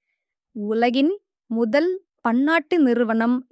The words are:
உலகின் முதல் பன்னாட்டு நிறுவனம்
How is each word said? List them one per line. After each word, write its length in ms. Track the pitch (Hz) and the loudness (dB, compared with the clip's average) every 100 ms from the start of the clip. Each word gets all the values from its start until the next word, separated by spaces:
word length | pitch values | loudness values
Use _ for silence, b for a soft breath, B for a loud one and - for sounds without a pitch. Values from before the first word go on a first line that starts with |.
| _ _ _ _ _ 233 | _ _ _ _ _ -10
உலகின் 560 | 208 220 240 247 285 403 _ _ - | -4 0 0 2 0 -2 _ _ -8
முதல் 400 | 226 233 277 339 370 _ _ | -4 0 0 0 -4 _ _
பன்னாட்டு 560 | 240 233 285 330 - 359 | -2 0 2 0 0 2
நிறுவனம் 600 | 269 233 226 226 226 247 254 | 2 2 0 0 0 -2 -6